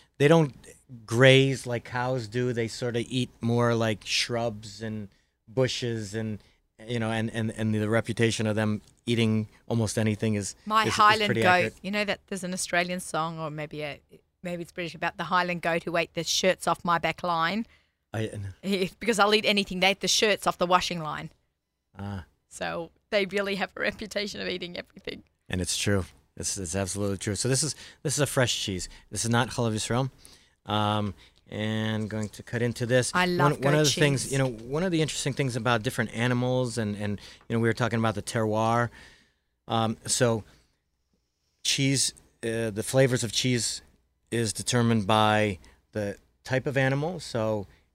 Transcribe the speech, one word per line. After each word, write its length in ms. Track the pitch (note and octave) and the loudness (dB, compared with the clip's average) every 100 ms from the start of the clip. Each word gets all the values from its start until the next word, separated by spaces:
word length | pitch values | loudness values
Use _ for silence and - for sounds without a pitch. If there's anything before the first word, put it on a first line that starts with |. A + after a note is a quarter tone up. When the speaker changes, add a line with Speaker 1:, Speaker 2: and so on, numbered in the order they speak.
| _ - | _ 4
Speaker 1:
They 80 | C#3+ | 8
don't 260 | E3 D3 - - - - B2 G#2+ | 8 6 -2 -20 -20 -20 -16 -2
graze 580 | A2+ C3 C3 C3+ B2+ B2 | 6 8 10 6 0 -4
like 200 | A#2+ - | -6 -6
cows 420 | B2 B2 C3 A2 | -4 -2 -4 -4
do. 260 | A#2+ B2 | -2 -2
They 140 | A#2 A2+ | -2 -4
sorta 360 | - B2 A#2 A2 | -4 -4 -4 -2
eat 220 | B2+ B2 - | -2 -2 -4
more 320 | A#2 A#2+ A#2+ | 0 2 2
like 280 | A#2 A2+ G#2 - | 2 0 -2 -4
shrubs 760 | - - A#2 A#2 G#2 G#2+ G2 | -4 -2 -2 -4 -6 -12 -10
and 240 | A2 G#2+ G2+ _ _ _ - | -8 -8 -10 _ _ _ -6
bushes, 680 | A2+ B2+ - A#2+ A2+ G#2 | 0 0 0 -4 -4 -4
and, 240 | A2 A2 G#2+ - _ _ - A2 | -4 -4 -6 -12 _ _ -16 -6
you 120 | A#2+ | -2
know, 100 | A2+ | 0
and, 220 | A2+ A2 | 0 -2
and, 200 | A2+ A2 G#2+ | -2 -4 -2
and 160 | A2 | 0
the 160 | G#2+ G#2+ | 0 2
reputation 560 | A2+ A2 A2 A2+ - G#2+ | 0 0 2 2 2 0
of 100 | G#2+ | 0
them 260 | G#2+ G#2 - _ - | 0 -2 -6 _ -2
eating 400 | A2+ A2+ A2 G#2 - - | 2 2 2 -2 -8 -4
almost 300 | A#2 G#2+ - | 0 0 0
anything 380 | A2 G#2 A2 G#2 | 0 0 0 -2
is, 180 | G2 - - | -4 -8 -2
Speaker 2:
My 160 | A#2+ | 0
Speaker 1:
is, 60 | A2+ | 2
is 40 | |
Speaker 2:
Highland 320 | D3 G#3+ A3 G#3 | 4 6 6 2
Speaker 1:
pretty 160 | F#3 | 4
Speaker 2:
goat. 80 | F#3 | 4
Speaker 1:
accurate. 260 | F3+ F3 - | 4 2 -4
Speaker 2:
You 80 | F3+ | -4
know 160 | G#3 G3+ | -2 -2
that 140 | - - | -4 -6
there's 160 | G3 | -8
an 100 | F3+ | -6
Australian 460 | F#3 - F3 F3 F3+ | -6 -2 -2 -2 -4
song, 400 | - D#3+ D#3+ D#3+ | -6 -4 -4 -4
or 100 | D#3+ | -8
maybe 320 | D3+ D3+ D3 | -8 -10 -8
a, 180 | D3 C#3 _ - _ _ | -10 -12 _ -20 _ _
maybe 180 | F3 F3 | -10 -8
it's 100 | E3+ | -10
British, 240 | - E3+ E3 | -8 -10 -4
about 220 | E3+ - | -4 -4
the 80 | E3 | 0
Highland 360 | F3+ F3 F3 | 0 0 -2
goat 220 | E3+ E3+ | -2 -2
who 140 | - E3+ | 0 -2
ate 160 | E3 | -2
the 100 | E3+ | -4
shirts 420 | D#3+ - F#3+ E3+ - | -2 2 2 2 0
off 180 | E3+ F3 | -2 2
my 120 | E3+ | 2
back 260 | E3 - | 0 -2
line. 420 | F3 E3 E3 G#3 A#3 _ _ _ _ | -2 0 0 -2 -6 _ _ _ _
Speaker 1:
I, 140 | A2 A2 | -6 -6
uh, 100 | G#2+ G2 - | -6 -10 -8
Speaker 2:
He, 300 | F#3+ G3 F#3 - | -4 -2 -2 -4
because 200 | G3+ G#3 | -2 2
I'll 140 | G#3 G#3+ | 4 4
eat 100 | G#3+ | 2
anything. 340 | G3+ F#3 F3+ | 0 0 2
They 60 | F#3+ | 2
ate 80 | G3 | 2
the 60 | F#3 | 0
shirts 400 | - A3 G3 F3+ | 2 2 2 0
off 100 | - | 0
the 80 | F3+ | 2
washing 340 | F3+ - F3 | 2 2 -4
line. 280 | D#3 D3 D#3+ _ _ _ _ _ _ G2 | -6 -8 -10 _ _ _ _ _ _ -12
Speaker 1:
Ah. 280 | G2+ G2 - _ _ | -10 -10 -12 _ _
Speaker 2:
So 420 | - E2+ E2+ E3 _ _ | -10 -8 -6 -10 _ _
they 140 | G#3 G3 | -2 0
really 300 | G3 G3 G3 | -2 -2 -2
have 160 | G3 - | -4 -4
a 60 | |
reputation 580 | G#3 G3+ G#3+ G#3 G3+ G3+ | -4 -4 -6 -6 -6 -6
of 60 | F#3+ | -6
eating 300 | F3+ F3 F3 | -8 -8 -12
everything. 460 | - - - - - _ - | -14 -14 -12 -12 -14 _ -8
Speaker 1:
And 120 | F#2 | -6
it's 160 | F2 - | -4 -2
true. 280 | - G2+ F#2 - _ - | 0 0 -2 -12 _ -10
It's, 200 | - G2 | -8 -6
it's 160 | F2+ F#2+ | -4 -4
absolutely 420 | F#2+ G2+ G2+ G2 | -4 -4 -4 -4
true. 180 | - G2 | -4 -2
So 140 | B2 | 0
this 140 | C3+ | 0
is, 120 | D3+ - - - | -2 -6 -14 -10
this 120 | D3+ | -4
is 80 | C#3+ | -2
a 40 | C#3+ | 0
fresh 380 | - A#2+ - | 2 0 0
cheese. 240 | - F#2 - - - | -4 -6 -8 -14 -12
This 140 | G#2 A2+ | -4 0
is 40 | |
not 200 | A#2 A#2+ | 2 2
Chalav 240 | - A#2 | 0 -2
Yisrael. 360 | A2 - A#2+ C3 - - - _ _ - | 0 0 0 -2 -6 -20 -20 _ _ -2
Um, 420 | G#2 G#2 G#2+ G#2 - - _ - | 0 2 0 -2 -6 -16 _ -12
and 580 | G#2 G#2+ A2 A2 A2 G#2+ | -6 -4 -2 -2 -2 -4
going 200 | A2 G#2 | -6 -6
to 120 | - | -10
cut 180 | - A#2+ | -8 -2
into 240 | A#2+ A2+ A#2+ | -2 -2 0
this. 260 | B2+ A#2+ | 2 2
Speaker 2:
I 120 | F3+ F3+ | 0 0
love 260 | F3 F3 | 2 2
Speaker 1:
One, 80 | C#3+ | 2
one 120 | C#3 | 2
Speaker 2:
goat 60 | D3+ | 4
Speaker 1:
of 40 | D3+ | 2
the 40 | B2+ | 4
things, 240 | D3 C3 | 2 2
Speaker 2:
cheese. 80 | G#2+ | 0
Speaker 1:
you 60 | C3+ | 0
know, 100 | C3 | 0
one 360 | A2 A#2 D3 | -2 -6 -4
of 80 | F#3+ | 0
the 100 | D#3+ | 0
interesting 320 | D3+ - C#3+ | 0 -2 -4
things 240 | B2 C3+ A#2 | -2 -2 -2
about 260 | A#2 A#2 | 0 0
different 300 | A2+ - G#2+ | 0 -2 -2
animals, 640 | A2 B2 B2 B2+ B2+ B2 A#2 | 0 0 2 2 0 0 -2
and, 180 | G#2+ G#2 | -2 -2
and, 240 | G#2 G2+ - - - | -4 -6 -10 -18 -4
you 60 | A2+ | 0
know, 40 | |
we 80 | A#2 | 2
were 60 | |
talking 260 | A2 A#2 A2+ | 2 0 0
about 160 | A2+ G#2 | 0 -2
the 60 | |
terroir. 680 | - A#2+ A2 G#2+ A2+ A#2 A#2 - - - _ _ _ _ - | -4 -2 0 2 2 2 0 -4 -20 -20 _ _ _ _ -4
Um, 300 | A2+ A2 A2+ - | 0 0 -2 -4
so 380 | - A#2+ A2+ - _ _ _ _ _ _ _ _ _ _ _ | 0 2 0 -4 _ _ _ _ _ _ _ _ _ _ _
cheese, 500 | - - C3+ C3+ - - _ _ | -2 0 2 2 0 -4 _ _
uh, 260 | A2+ A2+ A2+ | -6 -4 -4
the 140 | G#2 | -4
flavors 400 | - C3 C3+ B2 | 0 4 4 2
of 80 | A#2 | -2
cheese 500 | - C3 B2 - - - _ _ _ _ | -2 0 0 -2 -6 -12 _ _ _ _
is 220 | A2+ A2 | -2 -2
determined 540 | - G2 B2 A#2 A2+ F#2+ | -4 -2 2 4 2 2
by 500 | A2 G#2+ G#2+ G#2+ F2+ - _ _ | 4 4 4 2 -2 -10 _ _
the 260 | G#2+ G2+ - _ _ | -6 -6 -8 _ _
type 240 | - C3 D3 | -6 -4 -2
of 100 | C3 | 0
animal. 420 | C3 C#3 D#3 F3 | 0 0 -2 -6
So 480 | - A#2+ A2 G#2+ F#2+ _ _ | -6 -2 -2 -2 -6 _ _